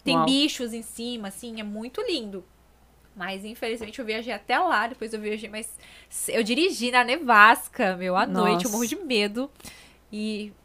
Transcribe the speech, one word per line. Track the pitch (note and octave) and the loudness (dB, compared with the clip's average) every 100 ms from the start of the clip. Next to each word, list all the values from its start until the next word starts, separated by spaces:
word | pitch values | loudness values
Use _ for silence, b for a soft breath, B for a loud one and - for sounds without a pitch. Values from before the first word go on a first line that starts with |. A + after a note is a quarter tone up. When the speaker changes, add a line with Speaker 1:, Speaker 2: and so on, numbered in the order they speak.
Speaker 1:
Tem | - E3 | 0 2
Speaker 2:
Uau. | D#3+ | 4
Speaker 1:
bichos | C4+ D4 - A#3+ | 4 2 0 -6
em | A3+ | -8
cima, | A3+ - A#3 A#3+ G3+ | -12 -10 -8 -8 -10
assim, | - A#3+ A3+ | -12 -12 -10
é | |
muito | G#3 G#3 A#3 B3+ | -10 -10 -10 -6
lindo. | B4 E4 G#3+ G3 F3+ _ _ _ _ _ _ - | -4 -4 -6 -10 -14 _ _ _ _ _ _ -12
Mas, | F3+ F#3+ G#3 | -8 -8 -10
infelizmente, | A#3 A#3 A#3 G#3 A3 | -8 -6 -6 -8 -8
eu | A3+ | -6
viajei | A3 A#3 | -6 -6
até | G#3+ - B3+ | -8 -2 0
lá, | F4+ A#3+ A3 | 2 2 0
depois | B3+ A3 | -6 -8
eu | A3 | -6
viajei, | G#3+ G#3+ G#3+ | -6 -6 -8
mas | G#3+ A#3 - b b b - - | -12 -14 -16 b b b -8 -2
eu | G#3 | 0
dirigi | G#3+ A#3+ F4+ A#3+ A#3+ | 2 2 2 0 2
na | B3 | 2
nevasca, | A#3+ C#4+ C4+ G#3+ G#3+ A#3+ - - G#3 F#3 | 4 2 6 10 10 8 2 -2 0 0
meu, | F#3 F3+ | 0 0
à | - | 0
noite, | F#3 F3+ F3 F#3 | 2 2 2 0
eu | |
Speaker 2:
Nossa. | |
Speaker 1:
morro | G#3 A#3 | -2 -2
de | E4+ | -4
medo. | E4+ A#3 G#3 G#3+ C#4 - B B B B _ G#3 | -2 0 0 -2 -8 -10 B B B B _ -8
E | G#3+ G#3+ G#3 - | -6 -6 -8 -12